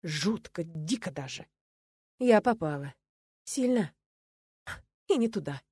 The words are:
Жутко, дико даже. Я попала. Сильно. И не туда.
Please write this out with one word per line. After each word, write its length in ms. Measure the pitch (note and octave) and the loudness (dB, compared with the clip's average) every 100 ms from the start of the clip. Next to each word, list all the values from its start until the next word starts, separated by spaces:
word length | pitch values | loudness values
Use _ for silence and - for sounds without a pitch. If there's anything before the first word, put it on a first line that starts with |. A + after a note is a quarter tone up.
Жутко, 600 | E3+ D3+ E3 A3 - - | -4 -2 0 -2 -4 -8
дико 480 | E3 D#3+ D#3 A#3 F#3+ | -8 -6 -4 -4 -4
даже. 360 | C#3+ C3+ - - _ _ _ _ _ _ _ | -8 -10 -12 -14 _ _ _ _ _ _ _
Я 220 | B3 A3 | 6 6
попала. 520 | B3 A3+ D#3+ C#3+ C#3 - _ _ _ _ - | 6 0 -2 -4 -8 -14 _ _ _ _ -10
Сильно. 480 | - B3 B3 F3 _ _ _ _ _ _ _ - - - _ _ | -2 2 2 0 _ _ _ _ _ _ _ -14 -14 -16 _ _
И 100 | F4 | 2
не 120 | A#3 | 2
туда. 320 | A3+ D3 C#3+ _ | 0 -6 -10 _